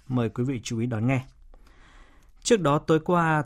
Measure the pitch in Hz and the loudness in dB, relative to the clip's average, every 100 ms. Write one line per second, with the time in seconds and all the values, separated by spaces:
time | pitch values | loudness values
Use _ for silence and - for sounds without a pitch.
0 | - 123 113 123 127 123 - 113 123 110 | -4 -2 -2 -2 -4 -4 -6 -4 -4 0
1 | 120 131 131 - - - - - - - | 0 0 -4 -14 -20 -20 -20 -20 -20 -20
2 | - - - - - 226 151 151 - 160 | -20 -20 -20 -8 2 2 4 0 2 0
3 | 160 175 165 151 | 2 0 2 0